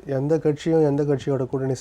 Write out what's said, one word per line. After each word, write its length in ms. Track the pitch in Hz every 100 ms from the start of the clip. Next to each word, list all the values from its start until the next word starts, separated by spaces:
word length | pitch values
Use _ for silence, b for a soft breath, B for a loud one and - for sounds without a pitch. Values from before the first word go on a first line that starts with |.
| -
எந்த 320 | 135 139 160
கட்சியும் 480 | 151 147 165 160 151
எந்த 180 | 143
கட்சியோட 440 | 147 139 147 135 127
கூட்டணி 260 | 139 131 127